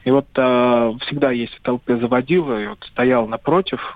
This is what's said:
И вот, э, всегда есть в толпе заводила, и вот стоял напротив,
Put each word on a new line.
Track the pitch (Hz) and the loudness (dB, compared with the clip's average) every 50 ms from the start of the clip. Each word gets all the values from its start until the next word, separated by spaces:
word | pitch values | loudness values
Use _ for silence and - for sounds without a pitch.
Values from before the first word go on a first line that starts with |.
| - | 0
И | 127 | 2
вот, | 131 139 135 - - | 2 2 2 0 0
э, | 139 127 127 123 123 123 123 120 120 117 113 110 123 | 0 2 2 4 4 4 4 4 2 2 0 -2 -6
всегда | - - 147 143 143 131 | -8 -8 -2 0 0 0
есть | 123 120 117 - - | 0 -2 -4 -8 -10
в | - | -8
толпе | - 127 123 123 - - 123 | -4 -4 -4 -2 -2 -2 -2
заводила, | 113 123 117 123 123 127 139 175 185 160 139 117 104 | 0 0 0 0 0 0 2 0 0 0 0 -4 -4
и | 104 | -6
вот | 104 104 - - | -8 -10 -14 -18
стоял | - - - 123 127 127 120 113 | -10 -4 0 2 2 2 2 0
напротив, | 107 113 110 - 139 156 190 190 - 131 - - - - | -2 -4 -6 -2 0 0 0 0 -2 -6 -8 -8 -12 -14